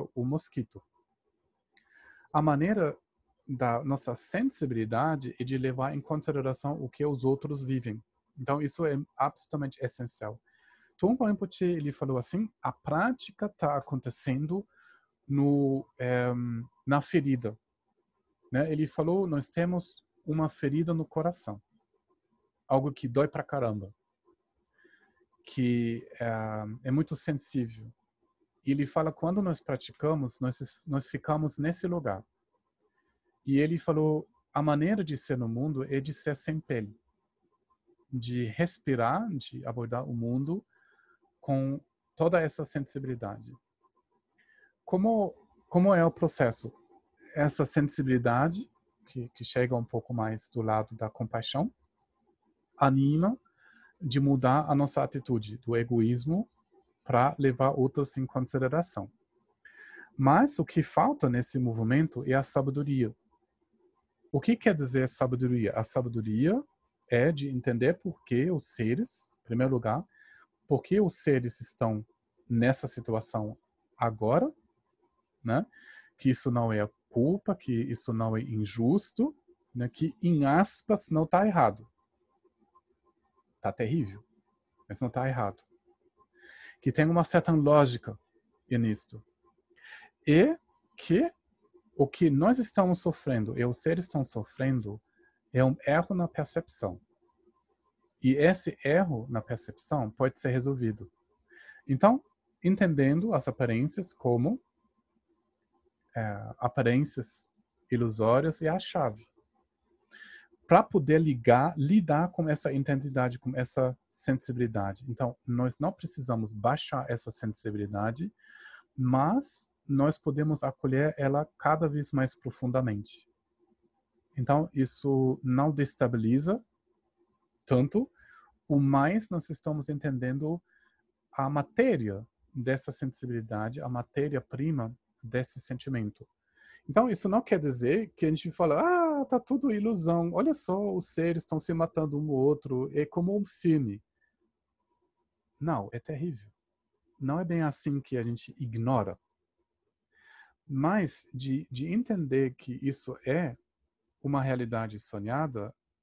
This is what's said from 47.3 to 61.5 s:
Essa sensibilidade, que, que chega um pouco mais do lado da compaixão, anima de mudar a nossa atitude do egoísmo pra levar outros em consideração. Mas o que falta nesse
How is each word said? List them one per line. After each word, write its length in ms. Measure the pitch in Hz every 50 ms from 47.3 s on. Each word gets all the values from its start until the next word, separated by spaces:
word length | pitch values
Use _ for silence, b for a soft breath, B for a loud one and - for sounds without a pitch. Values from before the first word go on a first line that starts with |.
| -
Essa 300 | 151 147 147 143 - 151
sensibilidade, 1040 | 131 - 160 143 143 - - 143 131 127 127 120 123 117 123 139 165 170 196 254 - _ _ _ _ _ _ _
que, 240 | _ - 131 120 123
que 140 | - - 120
chega 320 | - - 127 127 123 127
um 80 | 120 117
pouco 300 | - - 117 - - 123
mais 360 | 117 110 110 110 107 - -
do 120 | - 123
lado 340 | 110 110 110 107 107 - 113
da 140 | 107 117 107
compaixão, 600 | - - 120 110 - 113 - - - 135 170 247 - _ _ _ _ _ _ _ _ _ _ _ _ _ _ _ _ _ _ _ _ -
anima 600 | 143 139 135 135 139 139 147 156 170 202 247 - _ b b b b b b b b b b _
de 200 | - 143 120 139
mudar 460 | 139 139 139 131 127 127 127 147 151 156
a 60 | 147
nossa 280 | 143 143 139 - 139 135
atitude 540 | 131 - 139 127 - 127 117 107 104 107 120
do 180 | - 117 117
egoísmo 720 | 117 117 117 123 117 113 113 123 123 120 143 165 190 233 - _ _ _ _ _ _ _ _ _ _ _
pra 320 | - - 117 123 139 151 -
levar 320 | 139 135 127 127 131 135
outros 460 | 143 147 127 135 - - 143 135 - 135
em 80 | 135
consideração. 840 | 123 - 135 127 123 - 139 131 127 135 160 170 - - 107 98 104 - _ _ _ _ _ _ _ _ _ B B B B B B B B B B B -
Mas 420 | 135 135 143 180 254 285 - -
o 60 | 160
que 180 | - - 170 156
falta 460 | - - - 165 240 285 285 - 131
nesse 280 | 120 123 127 -